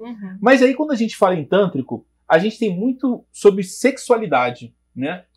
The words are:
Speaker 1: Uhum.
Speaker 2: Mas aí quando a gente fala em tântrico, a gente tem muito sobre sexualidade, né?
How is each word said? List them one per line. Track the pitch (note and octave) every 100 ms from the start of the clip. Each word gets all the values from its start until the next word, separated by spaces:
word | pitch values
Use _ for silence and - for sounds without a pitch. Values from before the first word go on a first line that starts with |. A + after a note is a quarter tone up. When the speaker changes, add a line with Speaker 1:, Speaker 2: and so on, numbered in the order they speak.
Speaker 1:
Uhum. | A3+ A3+ G3 F#3+
Speaker 2:
Mas | G3+ C4
aí | B3+ C4
quando | D4+
a | B3
gente | A3+ -
fala | F#3+
em | F#3 C#3
tântrico, | F#3 G3 C#3+ B2 A2+ - _ -
a | D#3+
gente | G#3 -
tem | A3 F3+
muito | A#3+ B3+ C4+ A#3+ _
sobre | - G#3 G3
sexualidade, | F#3 - B3+ C4+ - A#3 G#3+ C3+ B2 A#2+ A#2 _ _
né? | - C#3 F3+ -